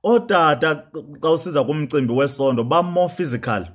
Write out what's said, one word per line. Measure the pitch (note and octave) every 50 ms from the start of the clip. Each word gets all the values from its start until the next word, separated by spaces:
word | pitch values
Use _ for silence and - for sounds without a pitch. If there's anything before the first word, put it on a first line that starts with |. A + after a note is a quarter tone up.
| -
ootata | G#3 A#3+ A#3 A#3 A#3+ G3+ F3 E3 D#3 D3 A#2+ D#3 D#3 D#3 D3 - _ - D#3 - D3 D3 C3+
xa | - D#3+
usiza | E3 D#3+ D#3+ F#3 D3+ C#3+ B2+
kumcimbi | A#2+ D3+ D#3 D3 - - D3 C3 A#2 A#2+
wesondo | C3 C#3 C#3 C3+ - C#3 C3+ B2+ A#2 A#2
ba-more | B2 D#3 E3+ F3 F3+ F3 F3 F3+ F3
physical | F3 - F3+ C#3+ A#2+ A2+ - B2+ A2 G2+ F2 E2 -